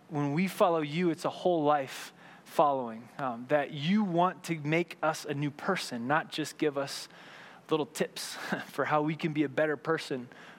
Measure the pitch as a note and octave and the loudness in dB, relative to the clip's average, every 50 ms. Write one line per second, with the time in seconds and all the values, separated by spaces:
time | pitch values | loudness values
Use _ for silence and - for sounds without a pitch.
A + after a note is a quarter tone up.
0 | - - E3 D3 D3 C#3+ C#3+ E3 F#3+ F3+ - - G#3+ F3+ E3 D#3+ D3+ D3 D3 F3 | -14 -6 -2 -2 0 0 2 0 0 0 4 4 6 6 6 4 2 0 0 2
1 | F3+ E3+ D#3 - - C#3+ - - - F3+ F3 D#3+ D3 D3 D3+ D3 C3+ B2+ - - | 2 2 2 0 -2 -4 -2 0 2 2 4 4 6 4 4 4 2 -4 -8 -12
2 | - - - - - - - - - - - - D#3+ C#3+ C#3 C3 B2 A#2 A2 A2+ | -12 -14 -16 -20 -20 -20 -20 -20 -20 0 4 4 6 6 4 2 -2 -4 -8 -10
3 | B2 - - - C#3+ B2+ A#2 A#2 B2 B2+ D3 D3 C#3 - - C#3+ C#3+ E3 G3+ A3 | -14 -14 -8 -6 -4 -4 -4 -6 0 2 2 2 2 -2 -4 -2 2 2 4 4
4 | G#3+ F#3 E3 E3+ F3 F#3 F3 - - - E3+ D#3+ C#3+ D3 D#3 E3 F3 - - - | 4 2 4 4 4 4 2 -2 -6 -6 -4 -2 0 2 2 2 0 -2 -4 -2
5 | - D#3 D#3 - - D3 D3 C#3+ D3 C#3+ C3 - - - F#3 F3 - - B2+ A#2 | 0 0 0 -2 -4 -4 -2 -2 -2 -2 -4 -4 -2 -2 -2 -2 -4 -6 -6 -6
6 | A#2 C3 D3 D#3+ D#3 - - - D3+ - - - D#3 D3+ C#3 C#3+ C3+ C3+ - - | -2 0 0 0 0 -2 -6 -6 -6 -6 -2 0 0 0 0 0 -2 -4 -6 -10
7 | - - - - - - - - - - - - - - D#3+ D#3+ - - - - | -12 -14 -16 -20 -20 -20 -20 -20 -20 -20 -20 -20 -4 -2 -2 0 0 -4 -4 -4
8 | F#3 - - - - - - - - - F#3+ C3+ - - - - C3+ - D3+ D3+ | -4 -4 -4 -8 -10 -10 -10 -10 -6 -6 -6 -6 -6 -6 -4 -2 0 2 2 2
9 | D3+ D#3 E3 C#3+ - D#3+ D3 D3+ D3+ C3+ B2+ D#3 D#3 D#3 D3 C3+ - D#3+ D#3+ D3+ | 2 0 0 0 -2 0 0 0 0 0 2 0 0 2 0 -2 -2 -2 -2 -2
10 | - - D3 B2+ B2 B2 - - - - - | -2 -4 -6 -6 -6 -10 -16 -18 -20 -20 -20